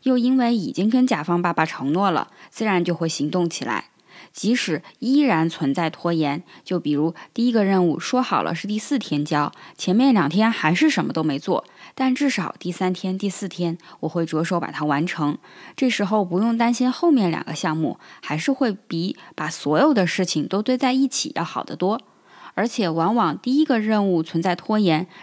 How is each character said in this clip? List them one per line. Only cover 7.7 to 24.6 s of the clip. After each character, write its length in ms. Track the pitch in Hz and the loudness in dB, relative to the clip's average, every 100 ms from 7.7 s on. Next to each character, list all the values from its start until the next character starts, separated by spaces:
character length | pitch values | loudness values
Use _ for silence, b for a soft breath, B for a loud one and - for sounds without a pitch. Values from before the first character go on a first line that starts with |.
| 190 175 | 4 4
务 100 | 151 | 0
说 240 | - 254 | -2 -2
好 200 | 247 147 | 0 -2
了 120 | 80 | -2
是 140 | 165 196 | -4 -4
第 100 | 214 | -6
四 200 | - 277 | -2 -4
天 260 | - 147 | -2 -4
交， 280 | 151 147 147 - B - | 0 0 -2 -6 B -8
前 180 | - | 0
面 200 | 208 269 | 4 4
两 160 | 214 175 | 4 4
天 200 | 185 226 | 2 2
还 220 | 220 156 | 2 2
是 140 | 180 311 | 4 2
什 160 | 269 | 2
么 80 | - | -2
都 100 | 160 | -2
没 140 | 156 143 | -2 -2
做， 260 | - 156 - B B - | -2 -2 -4 B B -2
但 180 | 262 | -2
至 160 | 254 285 | 2 0
少 240 | 214 165 - | 0 -4 -6
第 100 | 175 | -8
三 240 | 170 185 | -2 -2
天、 240 | 180 190 190 | -2 -4 -4
第 100 | 202 | -4
四 200 | - 190 | -4 -8
天 280 | - 175 170 B B | -4 -4 -4 B B
我 80 | 160 | -4
会 160 | 170 | -2
着 200 | 165 156 | -2 -2
手 160 | 170 180 | 0 -2
把 100 | - | -4
它 140 | - | -4
完 200 | 151 143 | 0 0
成。 320 | 175 160 147 - B B B | 0 -2 -4 -4 B B B
这 160 | - 254 | -2 0
时 140 | 220 | 0
候 200 | 190 214 | 0 0
不 140 | 180 175 | 0 0
用 180 | 226 233 | 0 2
担 160 | 233 | 0
心 180 | 240 254 | 2 0
后 200 | 247 339 | 2 2
面 180 | 269 180 | 4 2
两 140 | 160 | -2
个 100 | - | -6
项 220 | 160 170 160 | -4 -2 0
目 220 | 151 - B B | -2 -4 B B
还 160 | - 151 | -6 -4
是 140 | 277 | -2
会 200 | 269 247 | 0 0
比 440 | 196 - 165 180 - B | -2 -6 -4 -4 -6 B
把 160 | - 156 | -8 -6
所 300 | - 143 151 | -4 0 4
有 120 | 302 | 4
的 140 | 233 175 | 4 2
事 180 | - | 0
情 220 | 180 156 - | -2 -2 -2
都 160 | 196 | -2
堆 160 | 214 254 | 0 0
在 140 | 262 | 2
一 160 | 262 269 | 2 0
起 240 | - - | -2 -6
要 80 | - | -6
好 220 | 165 - | -6 -6
得 100 | - | -8
多。 260 | - 185 226 - B B B B | -2 -2 -2 -8 B B B B
而 140 | - 226 | -4 -2
且 200 | - 180 | 0 -2
往 260 | 160 175 | 0 0
往 240 | 233 175 180 | 2 0 0
第 180 | 240 277 | 0 0
一 80 | |
个 160 | 311 233 | 2 2
任 280 | 214 214 196 | 2 2 2
务 140 | 175 | 2
存 200 | 160 165 | 0 -2
在 120 | 180 | 0
拖 240 | 175 | -2